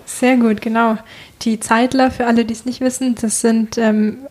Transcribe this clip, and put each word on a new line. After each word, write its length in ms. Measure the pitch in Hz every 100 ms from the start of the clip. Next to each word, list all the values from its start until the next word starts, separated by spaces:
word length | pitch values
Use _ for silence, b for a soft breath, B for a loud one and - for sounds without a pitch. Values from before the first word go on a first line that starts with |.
| -
Sehr 320 | - 247 254
gut, 240 | 233 214
genau. 360 | 233 226 233 220 - B B -
Die 180 | 226 220
Zeitler, 520 | - 226 247 262 262
für 140 | - 240
alle, 180 | 233 226
die 80 |
es 100 | 226 254
nicht 140 | 240
wissen, 340 | 254 254 254 233
das 220 | 226 -
sind, 360 | 233 226 220 -
ähm, 420 | 226 214 214 247 269